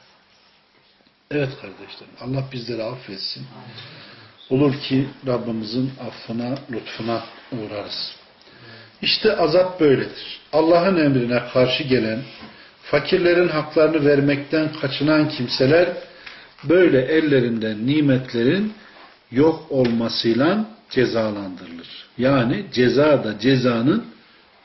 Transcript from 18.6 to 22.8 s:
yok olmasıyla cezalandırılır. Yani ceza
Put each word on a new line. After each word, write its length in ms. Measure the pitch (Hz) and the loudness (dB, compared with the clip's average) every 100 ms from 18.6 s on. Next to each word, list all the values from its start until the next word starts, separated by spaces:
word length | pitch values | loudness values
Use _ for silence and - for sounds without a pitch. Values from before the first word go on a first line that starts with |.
| 214 - - - - _ _ | -2 -6 -18 -20 -20 _ _
yok 360 | 117 156 160 - | 2 2 2 -2
olmasıyla 960 | 139 123 113 117 - 117 113 151 214 214 - _ | 0 2 2 -2 -2 0 2 2 0 -2 -10 _
cezalandırılır. 1160 | 135 117 117 110 101 98 90 87 82 - - - - | 0 0 0 -2 -4 -8 -12 -16 -18 -18 -20 -16 -2
Yani 480 | 127 139 117 190 190 | 2 2 2 -2 -4
ceza 520 | 117 | 0